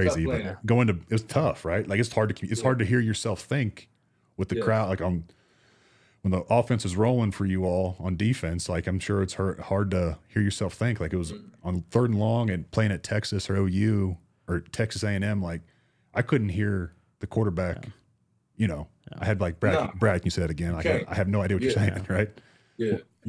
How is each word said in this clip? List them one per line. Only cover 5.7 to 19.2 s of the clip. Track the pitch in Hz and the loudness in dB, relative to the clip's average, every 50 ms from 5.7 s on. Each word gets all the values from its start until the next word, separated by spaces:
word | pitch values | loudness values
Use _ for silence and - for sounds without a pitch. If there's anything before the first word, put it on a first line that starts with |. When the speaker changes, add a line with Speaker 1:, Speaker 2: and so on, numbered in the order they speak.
| _ _ _ _ _ _ _ _ _ _ | _ _ _ _ _ _ _ _ _ _
Speaker 1:
when | - 95 | -2 0
the | 92 90 - | 0 0 2
offense | - 107 120 117 - 123 107 - | 2 2 2 4 2 0 -2 0
is | 101 87 | -2 0
rolling | 92 110 120 131 123 117 104 | 2 2 4 4 2 2 0
for | 92 - 101 | 0 0 0
you | 95 92 92 92 | 0 0 0 0
all | 90 90 92 92 90 90 - | 2 2 2 0 0 -2 -4
on | 82 92 92 | -4 -4 -2
defense, | 82 104 113 127 - - 82 85 87 - - | 0 2 0 0 0 -2 -4 -4 -4 -4 -4
like, | 90 82 82 - | -4 -4 -2 -2
I'm | 92 95 | -2 -2
sure | - - 101 101 95 | -2 0 0 0 0
it's | 95 - | -2 -2
hard, | - 95 95 - - | -2 -2 -2 -2 -4
hard | - - 95 98 104 98 | -4 -2 0 0 0 2
to | 95 92 90 82 78 - _ _ | 0 0 0 0 -2 -6 _ _
hear | - 110 104 | 0 0 2
yourself | 101 - - 110 92 - | 2 0 -2 -4 -6 -4
think. | - 110 120 117 110 | -2 -2 -2 0 -2
Like, | 87 80 | -4 -4
it | 90 92 | -2 -4
was | 87 80 78 | -4 -4 -8
Speaker 2:
Mm-hmm. | - - - - - - 90 | -12 -16 -20 -18 -10 -6 -4
Speaker 1:
on | 90 87 82 - | -4 -4 -4 0
third | - 117 123 117 | 2 2 2 2
and | 110 101 | 2 2
long | 107 110 113 117 117 110 | 2 2 2 2 0 0
and | 113 87 76 - | -2 -2 -4 -4
playing | - - 110 104 | 0 0 2 2
at | 98 - - | 0 -2 -4
Texas | - 107 101 - - - 98 - - | -4 -4 -4 -4 -2 -4 -4 -4 -2
or | 98 98 | 0 0
O | 98 | 0
U | 95 90 95 104 110 107 101 98 92 87 - _ _ _ _ _ - | 0 2 2 2 2 2 2 0 -2 -4 -6 _ _ _ _ _ -4
or | 87 87 | -4 -4
Texas | - - - - 117 107 - - - | -4 -6 -4 -4 -4 -2 -2 -4 -4
A | 104 | -2
and | 101 98 98 | -2 -2 -2
M, | 104 107 101 | -2 -2 -2
like, | 92 87 85 85 - _ _ _ _ _ _ _ _ _ - | -4 -4 -6 -8 -10 _ _ _ _ _ _ _ _ _ -2
I | - | -2
couldn't | 127 - - 135 110 101 | 0 2 2 2 2 0
hear | 85 92 104 104 101 95 87 85 - _ _ _ _ - - | 0 0 0 0 0 -2 -2 -6 -8 _ _ _ _ -12 -10
the | 101 | -4
quarterback, | - 113 110 104 85 85 92 87 82 - - | 0 2 2 2 2 0 -2 -2 -2 -6 -8
Speaker 3:
Yeah. | - - _ _ _ _ _ _ _ _ _ _ _ _ - | -14 -16 _ _ _ _ _ _ _ _ _ _ _ _ 0
Speaker 1:
you | 110 107 | 0 0
know, | 82 73 76 - _ _ - - | 0 -2 -8 -12 _ _ -20 -16
Speaker 3:
Yeah. | - - | -10 -6